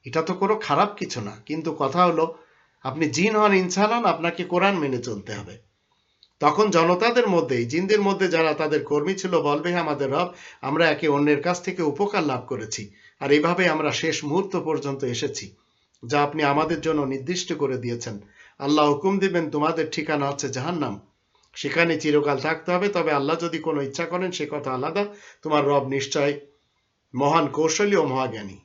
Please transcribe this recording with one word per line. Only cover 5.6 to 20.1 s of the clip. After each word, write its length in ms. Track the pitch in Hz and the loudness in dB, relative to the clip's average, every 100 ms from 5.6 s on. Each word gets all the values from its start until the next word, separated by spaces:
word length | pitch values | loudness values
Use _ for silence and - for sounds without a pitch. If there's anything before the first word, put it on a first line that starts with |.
| _ _ _ _ _ _ _ _ | _ _ _ _ _ _ _ _
তখন 300 | 151 151 214 | 2 4 4
জনতাদের 580 | 170 165 180 226 240 226 | 4 4 4 4 4 4
মধ্যে, 280 | 170 135 | 2 2
এই 100 | 123 | -2
জিনদের 360 | 117 156 190 214 | 0 -2 2 2
মধ্যে 260 | 196 196 185 | 2 2 2
যারা 260 | 160 160 | 2 2
তাদের 300 | 151 151 151 | 2 0 0
কর্মী 300 | 143 147 156 | 0 -2 0
ছিল, 260 | 185 185 165 | -4 0 0
বলবে, 280 | 147 147 175 | 2 0 0
"হে 80 | 175 | -2
আমাদের 340 | 160 139 139 | -2 -2 0
রব, 220 | 143 180 - - - | 0 -2 -6 -20 -10
আমরা 280 | 135 156 165 | -4 2 2
একে 180 | 147 160 | 2 0
অন্যের 340 | 143 147 143 | 2 4 2
কাছ 200 | 175 175 | 2 -2
থেকে 220 | - 180 | -4 -2
উপকার 400 | 156 131 202 202 | -2 0 -2 0
লাভ 220 | 147 127 - | -2 -4 -6
করেছি, 440 | 117 107 - 98 _ - _ | -8 -6 -10 -10 _ -20 _
আর 120 | 139 | 4
এইভাবে 380 | 147 165 180 180 | 4 4 2 2
আমরা 220 | 156 151 | 2 0
শেষ 340 | 123 156 - | -2 -2 -2
মুহূর্ত 300 | 147 170 196 | -2 -2 0
পর্যন্ত 480 | 180 151 147 139 135 | -4 -2 -2 -4 -4
এসেছি, 520 | 127 117 143 - 98 _ _ _ _ _ | -4 -4 -6 -6 -14 _ _ _ _ _
যা 180 | 117 143 | -2 0
আপনি 200 | 143 156 | 2 2
আমাদের 380 | 143 147 160 165 | 2 2 0 0
জন্য 200 | 160 151 | 0 0
নির্দিষ্ট 520 | 135 135 131 180 - | 0 -4 -4 -6 -4
করে 240 | 156 139 127 | -2 -2 -2
দিয়েছেন। 420 | 120 120 120 101 - - - _ | -4 -6 -8 -12 -16 -20 -20 _
আল্লাহ 300 | 143 151 147 | 2 4 4
হুকুম 300 | 143 190 196 | 4 0 2
দিবেন, 320 | 190 175 151 | 2 0 -2
তোমাদের 380 | 147 151 160 156 | 0 0 0 -4
ঠিকানা 380 | - 151 | -4 -4